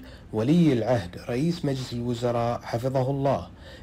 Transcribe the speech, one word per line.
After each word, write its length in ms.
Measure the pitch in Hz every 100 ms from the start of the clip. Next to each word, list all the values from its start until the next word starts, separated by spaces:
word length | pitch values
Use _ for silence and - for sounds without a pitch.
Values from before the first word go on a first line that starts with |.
| - - -
ولي 400 | 107 117 170 160
العهد 440 | 123 107 123 87 - -
رئيس 360 | 120 160 175 147
مجلس 280 | 131 127
الوزراء 680 | 120 120 117 123 120 117 120
حفظه 500 | - 120 131 131 127
الله، 360 | 139 139 110 87 - - -